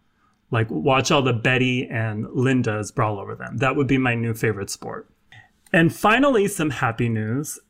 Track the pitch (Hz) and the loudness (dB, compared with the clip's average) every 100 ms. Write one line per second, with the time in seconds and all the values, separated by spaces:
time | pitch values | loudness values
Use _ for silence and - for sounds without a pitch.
0 | _ _ _ _ _ 117 113 123 123 135 | _ _ _ _ _ -2 -2 -2 2 2
1 | 135 156 131 120 131 127 127 127 - 120 | 2 2 2 2 2 2 2 0 -4 -4
2 | 110 107 120 - 127 127 113 107 104 - | -4 -4 -4 0 2 2 0 -2 -4 -2
3 | 107 101 98 110 123 123 135 147 131 131 | -2 -2 -8 -12 -10 -2 0 0 2 2
4 | 131 117 117 110 117 101 98 - 117 110 | 2 0 -2 -2 -2 -2 -6 -10 -10 -12
5 | - _ _ - - _ _ 180 165 - | -14 _ _ -20 -20 _ _ 4 4 4
6 | 208 233 285 240 196 196 156 123 123 113 | 2 4 4 4 2 0 -4 -2 -2 0
7 | 120 110 110 127 147 - _ | -2 0 -2 -4 -6 -12 _